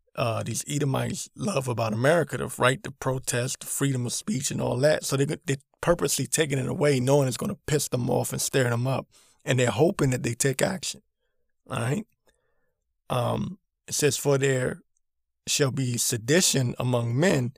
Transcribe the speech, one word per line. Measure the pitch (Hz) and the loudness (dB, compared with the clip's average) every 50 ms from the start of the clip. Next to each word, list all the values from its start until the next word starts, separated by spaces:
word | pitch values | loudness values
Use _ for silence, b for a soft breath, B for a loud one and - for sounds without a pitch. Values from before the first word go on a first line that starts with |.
| _ _ - | _ _ -6
uh, | - 127 117 110 107 104 | -4 -2 -2 -2 -4 -4
these | 120 110 98 - - | -6 -6 -6 -6 -4
Edomites | 147 143 143 135 131 123 120 - 202 - - - _ | -4 -2 -2 0 -2 -2 -2 -4 -6 -8 -10 -12 _
love | - - 202 196 139 127 | -6 -6 -4 -2 -2 -2
about | 127 120 113 117 107 | -2 -2 -2 -2 -2
America, | 107 113 127 143 170 170 143 139 131 | -2 2 2 4 4 4 2 0 -4
the | 120 139 135 - | -6 -6 -6 -2
right | - 123 127 135 - - | 2 2 2 2 0 -4
to | - | -10
protest, | - _ - 135 131 131 - - 127 120 120 127 - - | -12 _ -4 -4 -4 -2 -4 -4 -2 -2 -2 -4 -6 -8
the | - | -8
freedom | - - - 143 139 131 123 120 | -8 -4 -2 0 0 0 -2 -2
of | 120 | -4
speech | - - - - 214 131 143 - | -6 -6 -4 -4 -4 -4 -4 -4
and | 123 - | -4 -2
all | 127 123 123 | -2 -2 0
that. | 123 139 151 - - - | 2 2 2 2 0 0
So | - 139 | -2 0
they, | 131 143 | 0 0
they're | 147 - - _ - 135 - - _ _ _ | 0 -2 -4 _ -4 -4 -4 -6 _ _ _
purposely | - 165 175 - 170 143 - - 127 - | 0 0 2 2 0 0 0 -2 -2 0
taking | - - 165 143 143 135 | 0 0 0 0 0 -2
it | 123 117 | -2 -2
away, | 120 - 147 147 139 127 | 0 2 2 4 4 4
knowing | 123 131 139 147 135 | 4 4 4 4 4
it's | 131 120 | 2 0
gonna | - - - - - _ | -2 -4 -6 -6 -6 _
piss | - 151 143 - - | -2 0 0 0 -2
them | - 123 127 - | -2 -2 0 0
off | - 123 120 - | 0 0 -2 -2
and | 131 131 | -4 -4
stir | - - - 139 127 120 | -4 0 2 2 2 2
them | 120 120 123 | 0 0 0
up. | 135 123 127 - b b b b b b b b | -2 -2 -4 -6 b b b b b b b b
And | 147 127 127 | 0 2 2
they're | 123 117 | 2 2
hoping | 98 110 156 180 196 - - 135 | 4 4 4 4 4 2 2 2
that | 127 120 | 2 0
they | 135 123 117 | -2 -2 -2
take | - - 139 131 - | 0 0 0 2 2
action, | - - 190 - - - - - _ _ _ _ _ _ _ _ _ _ _ _ _ - | 0 0 0 -4 -6 -8 -10 -10 _ _ _ _ _ _ _ _ _ _ _ _ _ -8
all | - - | -4 -4
right? | 117 123 147 214 220 - _ _ _ _ _ _ _ _ _ _ _ _ _ _ _ _ _ _ _ - | -2 -2 -2 -4 -6 -8 _ _ _ _ _ _ _ _ _ _ _ _ _ _ _ _ _ _ _ -4
Um, | - 123 117 117 117 113 - - 180 - _ _ _ _ _ | -4 -2 -2 -2 -2 -4 -4 -6 -10 -14 _ _ _ _ _
it | - - | -8 -2
says, | - - - - | 0 2 2 2
"For | - - 147 139 135 | 2 2 2 2 2
there | 135 139 131 127 127 151 - - _ _ _ _ _ _ _ _ _ _ _ _ _ | 2 2 0 0 0 -2 -4 -6 _ _ _ _ _ _ _ _ _ _ _ _ _
shall | - - - 147 135 | -2 0 2 2 2
be | 120 139 131 123 120 110 | 0 0 -2 -2 -2 -2
sedition | - - 123 107 110 123 151 185 - - - 139 123 120 - - | 0 -2 -2 -2 2 2 4 4 4 4 4 2 0 0 -2 -2
among | 127 127 123 120 120 117 120 135 | 0 0 0 0 0 0 0 2
men, | 165 196 175 139 120 123 b | 2 4 2 2 0 -2 b